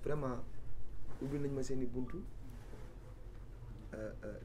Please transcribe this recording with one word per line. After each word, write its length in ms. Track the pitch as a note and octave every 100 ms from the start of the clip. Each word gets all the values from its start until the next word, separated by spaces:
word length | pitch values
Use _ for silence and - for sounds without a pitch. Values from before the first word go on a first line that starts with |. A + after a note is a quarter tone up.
vraiment 360 | - D3+ C3+ A#2+ - - - - - - - -
ubbi 180 | C3+ C#3+
nañ 140 | C#3+
ma 100 | C#3
seen 200 | C3 C3
i 40 | B2+
buntu, 300 | B2+ B2 - - - - - - - - - - - - - - - - - -
euh, 180 | G#2+ G#2+ G#2
euh, 140 | G#2+ G#2